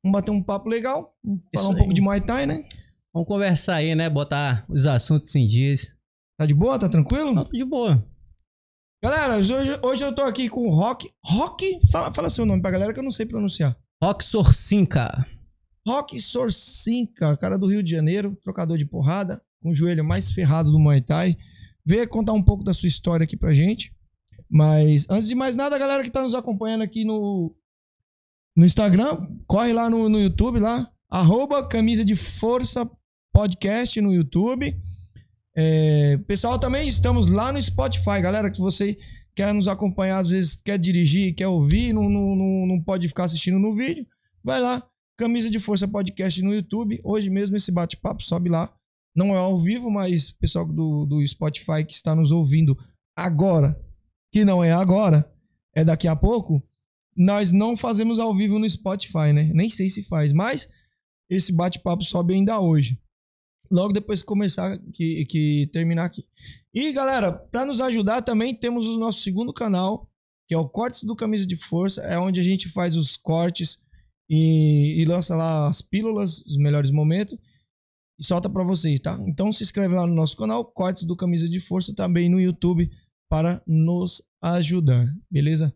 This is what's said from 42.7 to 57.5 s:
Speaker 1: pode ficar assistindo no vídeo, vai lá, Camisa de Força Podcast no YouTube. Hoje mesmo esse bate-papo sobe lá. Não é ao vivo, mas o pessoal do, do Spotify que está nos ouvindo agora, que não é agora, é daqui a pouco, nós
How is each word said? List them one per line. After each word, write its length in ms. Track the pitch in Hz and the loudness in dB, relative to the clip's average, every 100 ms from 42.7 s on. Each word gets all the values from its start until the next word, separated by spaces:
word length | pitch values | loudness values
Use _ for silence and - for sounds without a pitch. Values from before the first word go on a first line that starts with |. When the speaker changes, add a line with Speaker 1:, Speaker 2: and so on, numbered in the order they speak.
| 185 | -2
Speaker 1:
pode 260 | 165 190 175 | -2 -2 -2
ficar 180 | - 180 | -2 -4
assistindo 320 | 160 185 190 | -2 0 0
no 160 | 208 214 | 0 -2
vídeo, 300 | 269 330 247 _ _ _ | -4 -6 -10 _ _ _
vai 160 | 233 262 | -4 -2
lá, 260 | 247 247 - _ _ - | -2 -4 -8 _ _ -4
Camisa 320 | 233 233 226 | -2 -2 -2
de 100 | 214 | -4
Força 280 | 208 202 196 | -2 -2 -2
Podcast 540 | 202 190 196 190 175 | -2 -4 -4 -4 -2
no 100 | 190 | -2
YouTube. 460 | 208 170 220 214 233 | -2 -4 -4 -4 -6
Hoje 260 | - 214 196 | -4 -2 0
mesmo 260 | 190 202 202 | -2 0 -2
esse 160 | 196 | -2
bate-papo 500 | 175 170 - 202 226 | -2 -2 -6 -8 -8
sobe 280 | - 170 175 | -4 -2 0
lá. 240 | 165 170 _ _ _ _ 160 | 0 -2 _ _ _ _ 0
Não 180 | 196 | 2
é 40 | 190 | 2
ao 200 | 185 185 | 0 0
vivo, 320 | 170 240 240 | 0 0 -2
mas 400 | 202 185 175 139 | -2 0 -2 -4
o 60 | _ | _
pessoal 280 | - 170 165 | -4 -2 -4
do, 380 | 156 160 147 147 | -2 -2 -2 0
do 200 | 147 143 | 0 -2
Spotify 600 | - 156 147 - 156 156 | -2 -6 -6 -4 -4 -4
que 60 | |
está 200 | - 165 | -6 -2
nos 200 | 160 151 | 2 4
ouvindo 440 | 165 147 151 160 135 - _ _ - | 4 4 4 4 2 -4 _ _ -6
agora, 640 | 180 151 196 165 143 151 - - _ _ _ | -2 2 2 4 2 0 -10 -20 _ _ _
que 140 | 214 | 2
não 180 | 202 185 | 4 4
é 120 | 170 | 4
agora, 580 | 170 190 190 202 151 147 _ _ _ _ | 4 4 4 4 4 2 _ _ _ _
é 120 | 156 160 | 0 2
daqui 200 | 160 170 | 2 0
a 120 | 156 | 2
pouco, 440 | 202 233 - 151 - _ _ _ _ - | 2 2 0 -2 -2 _ _ _ _ 2
nós 380 | 185 202 196 | 2 4 2